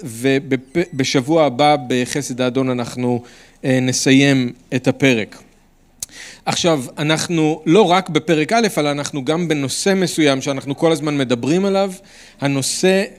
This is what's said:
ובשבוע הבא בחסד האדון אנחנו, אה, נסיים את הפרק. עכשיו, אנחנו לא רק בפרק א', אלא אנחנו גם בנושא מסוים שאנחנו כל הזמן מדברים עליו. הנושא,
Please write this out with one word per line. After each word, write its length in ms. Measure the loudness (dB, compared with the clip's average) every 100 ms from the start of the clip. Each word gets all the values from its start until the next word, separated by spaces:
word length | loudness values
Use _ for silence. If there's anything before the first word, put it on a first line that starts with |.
ובשבוע 1400 | -12 -4 0 0 -2 -10 -6 -4 -4 -4 -2 0 2 2 2
הבא 300 | 2 2 2 0
בחסד 540 | -2 -2 -4 -6 -4
האדון 280 | -2 0 -2
אנחנו, 520 | -2 -6 -4 -2 -2 -6 -18 -20 _ 0
אה, 140 | 0
נסיים 680 | 0 0 4 6 6 4 0 -6 _ -2
את 120 | -2
הפרק. 500 | 2 2 2 -2 -10 -20 _ _ _ _ _ -16 -16 -20 -10 -6
עכשיו, 380 | 0 2 0 -2 -6
אנחנו 640 | -2 -2 0 0 0 0 2
לא 160 | 4 4
רק 180 | 2 0
בפרק 440 | -2 0 0 2
א', 140 | 0 0 0
אלא 140 | -2
אנחנו 340 | -2 -6 -6 -2
גם 220 | -2 0
בנושא 460 | -2 -2 -2 0 0
מסוים 460 | 0 2 2 2
שאנחנו 360 | -2 -6 -6 -2
כל 140 | 0
הזמן 260 | 0 0 -2
מדברים 480 | 0 0 0 0 0
עליו. 260 | 0 -2 -6 -20 -20 -20 -6
הנושא, 640 | -4 -2 -4 0 2 2 0